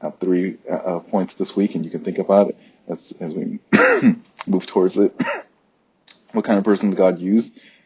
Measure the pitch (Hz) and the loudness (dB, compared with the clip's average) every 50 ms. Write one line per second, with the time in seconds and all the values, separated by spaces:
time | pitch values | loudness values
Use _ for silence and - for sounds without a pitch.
0 | - 76 - - 92 92 90 90 92 95 - - - - 85 87 - 90 87 85 | -12 -12 -10 -6 -2 0 0 0 0 -2 -6 -8 -10 -8 -8 -6 -4 -4 -6 -6
1 | - - - 101 92 - - - 98 - - - 98 104 - - 82 82 - - | -6 -4 -2 -2 -2 -2 -4 -8 -8 -6 -2 0 0 0 0 -4 -8 -6 -8 -8
2 | - 101 90 - 92 - 98 101 101 - - _ _ _ _ _ _ - 87 82 | -8 -6 -6 -4 0 2 4 4 4 2 0 _ _ _ _ _ _ -12 -12 -10
3 | - - - - 180 165 156 - - - - - _ - - - 494 523 494 392 | -10 -14 -14 -12 -12 -10 -8 -8 -8 -8 -8 -10 _ -2 0 2 4 4 4 4
4 | 302 240 190 - - _ _ - - - - 185 - - - 101 92 92 - - | 4 4 2 2 -2 _ _ -12 -4 -2 -2 -2 -2 0 0 2 2 2 4 2
5 | 101 - - - - - 571 - - _ _ _ _ _ _ _ _ _ _ _ | 2 2 2 -2 -4 -4 -4 -8 -10 _ _ _ _ _ _ _ _ _ _ _
6 | _ - - _ _ _ - 113 104 - 113 101 98 107 104 95 - 104 95 90 | _ -20 -20 _ _ _ -6 -4 0 0 0 2 2 2 2 2 2 0 2 4
7 | 95 92 90 85 87 95 101 113 117 - - - _ - _ _ _ | 4 2 2 2 0 0 2 2 0 0 -8 -20 _ -20 _ _ _